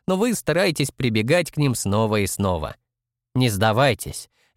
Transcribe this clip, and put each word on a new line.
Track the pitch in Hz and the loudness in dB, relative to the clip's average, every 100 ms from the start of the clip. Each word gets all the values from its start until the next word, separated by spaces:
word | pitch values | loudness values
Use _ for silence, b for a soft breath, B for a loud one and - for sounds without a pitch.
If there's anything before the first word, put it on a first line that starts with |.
| - | -2
но | 185 | 0
вы | 240 208 | 0 -2
стараетесь | - 156 196 151 143 | -2 0 0 0 -4
прибегать | - 127 110 110 175 170 | -2 -2 0 2 0 0
к | - | 0
ним | 143 | 0
снова | 120 98 101 110 107 | 0 0 0 2 0
и | 98 | -2
снова. | - 98 87 65 - _ _ _ _ _ | -2 -2 -2 -4 -10 _ _ _ _ _
Не | 127 127 | 0 0
сдавайтесь | 98 110 107 139 107 - - - _ _ | 2 2 4 2 0 -6 -12 -16 _ _